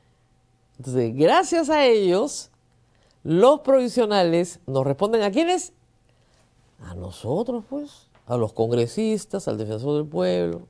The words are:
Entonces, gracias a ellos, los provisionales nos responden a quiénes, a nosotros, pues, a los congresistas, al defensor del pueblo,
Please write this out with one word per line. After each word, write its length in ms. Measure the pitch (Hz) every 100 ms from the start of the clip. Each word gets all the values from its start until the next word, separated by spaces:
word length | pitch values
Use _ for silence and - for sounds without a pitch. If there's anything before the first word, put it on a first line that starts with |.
| _ _ _ _ _ _ _ -
Entonces, 380 | 127 127 117 131
gracias 540 | 165 330 349 339 294
a 140 | 302
ellos, 680 | 262 220 185 185 285 - - _ _ _ _ _ _ _
los 360 | 147 170 247 302
provisionales 1000 | 262 269 247 247 214 202 175 170 180 - -
nos 200 | 135 135
responden 360 | 139 208 226
a 100 | 202
quiénes, 400 | 208 339 359 - _ _ _ _ _ _ _ _ _ _ -
a 100 | 90
nosotros, 680 | 87 87 - 107 165 247 240 208
pues, 380 | 285 294 - _ _ -
a 100 | 123
los 160 | 107
congresistas, 960 | - 113 120 120 - 220 214 - 202 -
al 80 | 107
defensor 400 | 107 110 139 147
del 100 | 151
pueblo, 560 | 165 180 180 170 170